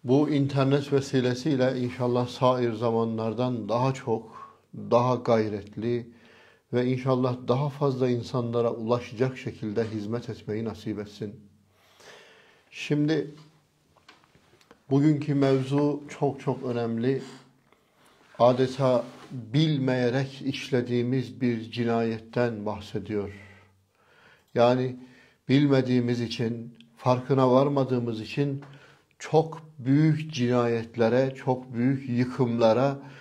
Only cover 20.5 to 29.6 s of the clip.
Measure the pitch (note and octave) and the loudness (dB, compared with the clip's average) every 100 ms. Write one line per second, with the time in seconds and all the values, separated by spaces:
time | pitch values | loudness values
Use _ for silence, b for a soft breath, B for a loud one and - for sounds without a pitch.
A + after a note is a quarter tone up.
20.5 | C3+ - B2+ A#2+ B2 A#2+ C3 A2 - B2 | -6 -2 -2 0 -2 0 -2 -4 -2 -2
21.5 | A2+ G#2+ G#2+ A#2 A#2 A2+ A2 - B2 A#2+ | -2 -6 -4 -2 0 0 -4 -4 -2 0
22.5 | A2 G#2 G2 - G#2+ G2 G#2 F#2+ - - | -2 -6 -8 -8 -10 -4 -6 -6 -12 -20
23.5 | - _ _ _ b b b b b b | -20 _ _ _ b b b b b b
24.5 | B2 A#2+ B2+ B2+ B2+ B B B B - | 4 4 4 -2 -8 B B B B 2
25.5 | C3+ D3 C3+ B2 B2+ A#2+ A#2+ A2+ - A2+ | 4 6 4 4 0 2 -2 -4 -4 -4
26.5 | A#2 A#2 - - _ B2+ B2+ B2+ C3+ C3 | -4 -12 -18 -20 _ 0 0 2 2 6
27.5 | B2 C#3+ C#3+ B2+ B2+ A#2 A2 G#2+ - C#3+ | 6 4 0 0 0 -2 -6 -6 -4 -4
28.5 | C#3 B B B B B _ - D#3 D#3+ | -4 B B B B B _ 2 2 2
29.5 | - | -8